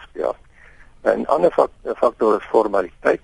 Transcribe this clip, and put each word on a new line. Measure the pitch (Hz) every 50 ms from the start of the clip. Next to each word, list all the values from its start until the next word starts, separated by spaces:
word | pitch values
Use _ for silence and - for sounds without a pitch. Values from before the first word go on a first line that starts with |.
| - -
speel. | - - - - - - - - _ - - - - - - - - -
En | - 110 107 110
'n | 120
ander | - 135 160 180 165
fak-, | - - 135 - - - - - 110
faktor | - 127 117 - - 123 110 104 98
is | -
formaliteit, | - - 117 104 101 98 98 92 85 - - - 135 - -